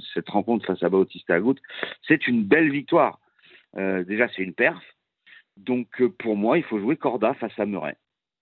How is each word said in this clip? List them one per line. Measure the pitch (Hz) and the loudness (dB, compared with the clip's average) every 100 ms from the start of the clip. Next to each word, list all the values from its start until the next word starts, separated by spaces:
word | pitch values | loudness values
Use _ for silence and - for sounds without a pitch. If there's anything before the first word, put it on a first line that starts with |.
| - | -12
cette | 87 - | -10 -4
rencontre | 101 113 113 - | -2 -2 -2 -2
face | 90 | -2
à | 90 | 2
Bautista | 95 92 - - | 2 2 -2 -2
Agut, | 85 113 135 - - - - - | 0 2 -2 -6 -12 -10 -6 0
c'est | 156 - | 0 2
une | 120 | 0
belle | 98 151 156 | 4 4 4
victoire. | 143 123 170 123 - _ _ _ - _ - | 0 0 2 2 0 _ _ _ -20 _ -6
Euh, | 95 95 | -2 -2
déjà, | 90 107 120 | -2 -2 -2
c'est | - | -2
une | 95 | -6
perf. | 98 135 180 - _ _ _ _ - _ - | 0 0 0 -10 _ _ _ _ -20 _ -12
Donc, | 98 123 117 - | -4 -4 -4 0
euh, | 123 | 0
pour | - 117 104 | 0 -4 0
moi, | 107 165 | 2 2
il | |
faut | - 107 | 0 -4
jouer | 104 - | -2 -2
Corda | 143 113 110 | -2 0 0
face | 139 107 - | -2 -6 -4
à | 104 | -4
Murray. | 95 73 - _ _ _ _ | -4 -6 -10 _ _ _ _